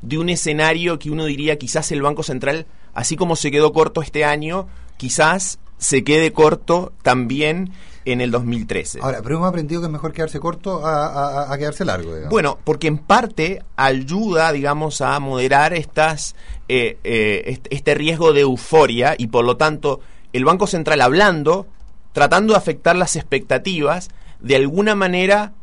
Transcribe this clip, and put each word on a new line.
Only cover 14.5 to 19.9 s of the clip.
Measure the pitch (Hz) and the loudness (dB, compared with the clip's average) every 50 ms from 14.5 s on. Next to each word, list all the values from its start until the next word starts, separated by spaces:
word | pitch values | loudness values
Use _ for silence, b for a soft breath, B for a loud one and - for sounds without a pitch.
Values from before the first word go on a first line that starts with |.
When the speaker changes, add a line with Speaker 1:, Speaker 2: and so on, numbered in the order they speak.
Speaker 1:
digamos, | 151 143 135 143 147 151 156 156 139 - | 0 0 0 -2 -2 -2 -2 -4 -4 -2
a | 139 131 135 143 | -2 -2 -2 -2
moderar | 143 135 131 127 127 127 139 139 147 160 175 | -2 -4 -2 0 2 4 4 4 4 4 2
estas, | 170 151 - - 160 156 160 160 147 - - B B B B B B - - | -2 -6 -4 0 2 2 2 2 -2 -8 -10 B B B B B B -4 0
eh, | 123 127 120 110 98 - - | 0 2 2 0 -2 -4 -6
eh, | - 117 113 107 107 104 92 - | -2 0 2 2 2 0 0 -2
est-, | - 131 123 - - | -6 -8 -8 -8 -8
este | 139 139 - 156 147 | -8 -2 2 2 2
riesgo | 147 147 156 160 151 170 160 | 2 2 -2 0 4 4 6
de | 151 143 | 6 6
euforia | 143 135 127 117 - - 156 160 147 120 113 117 120 143 160 - | 4 4 2 -2 -4 4 6 6 6 6 4 2 2 2 2 0
y, | 113 | -4
por | 107 117 123 117 | 0 2 2 4
lo | 123 123 113 | 4 2 2
tanto, | 156 156 151 - - 147 | 2 0 0 0 -2 -2